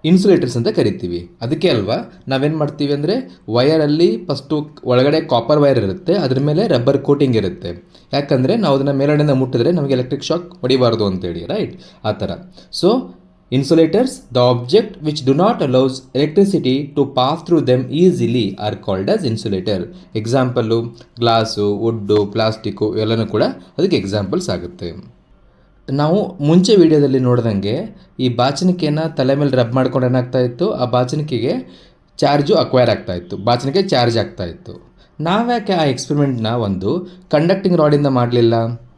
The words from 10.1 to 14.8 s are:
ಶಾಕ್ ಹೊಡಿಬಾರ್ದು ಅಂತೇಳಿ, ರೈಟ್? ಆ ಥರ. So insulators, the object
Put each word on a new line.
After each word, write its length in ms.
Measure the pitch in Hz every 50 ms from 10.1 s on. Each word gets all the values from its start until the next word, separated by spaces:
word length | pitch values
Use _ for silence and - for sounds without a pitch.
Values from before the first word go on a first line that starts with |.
| 147 - -
ಶಾಕ್ 280 | - 160 170 175 - - -
ಹೊಡಿಬಾರ್ದು 440 | - 127 131 127 127 117 110 104 107
ಅಂತೇಳಿ, 400 | 101 92 90 95 87 85 82 85
ರೈಟ್? 360 | - 165 220 165 - - - - - - - -
ಆ 60 | 107
ಥರ. 200 | 101 - 104 - - - - - - - - _ - -
So 80 | - 185 233 262 - - - - _ _ _ _ _ _ 127
insulators, 520 | 135 139 - 170 160 160 160 175 214 254 254 - - - - 117
the 240 | 123 123 127 123
object 460 | 120 120 123 156 214